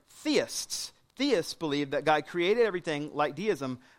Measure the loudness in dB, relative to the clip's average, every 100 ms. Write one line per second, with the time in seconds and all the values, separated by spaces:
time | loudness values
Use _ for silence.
0 | _ -8 0 2 2 -2 -6 -8 -10 -14
1 | _ -4 2 2 0 -4 -2 -2 0 0
2 | 2 2 2 0 2 4 2 0 -4 -4
3 | -4 -2 -2 0 -2 -2 -2 -8 -12